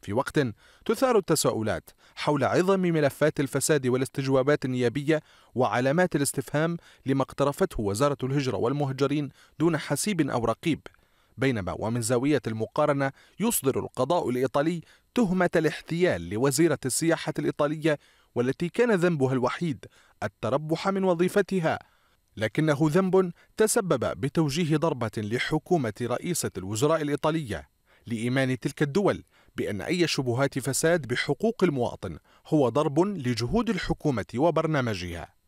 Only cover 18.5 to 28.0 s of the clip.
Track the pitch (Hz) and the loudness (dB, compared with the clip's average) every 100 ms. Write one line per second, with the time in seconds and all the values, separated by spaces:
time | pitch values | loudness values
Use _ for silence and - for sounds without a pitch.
18.5 | 131 175 - 240 202 175 165 131 131 120 | -2 -4 0 2 4 2 2 0 2 0
19.5 | - 170 117 - _ _ _ 107 _ 113 | -2 -4 -4 -10 _ _ _ -8 _ -2
20.5 | 131 156 165 196 196 190 170 180 202 196 | -2 -2 -2 -2 0 2 2 2 2 0
21.5 | 190 160 117 - _ _ _ _ - 110 | 0 0 -2 -6 _ _ _ _ -4 -4
22.5 | - 156 139 156 156 190 190 185 - _ | 0 0 2 2 2 2 2 2 -4 _
23.5 | - 220 - 190 147 107 76 127 - 156 | 0 2 2 0 0 0 -4 -4 0 0
24.5 | 135 170 156 165 143 113 - 104 123 - | 0 0 0 0 -2 -4 -4 -4 -4 -2
25.5 | 156 - 175 123 - 120 123 170 175 117 | -4 0 0 0 -4 -4 -4 -4 -4 -4
26.5 | 95 92 107 143 160 151 143 160 160 139 | -6 -8 -2 2 2 0 -2 0 -2 -4
27.5 | 87 71 _ _ _ | -8 -10 _ _ _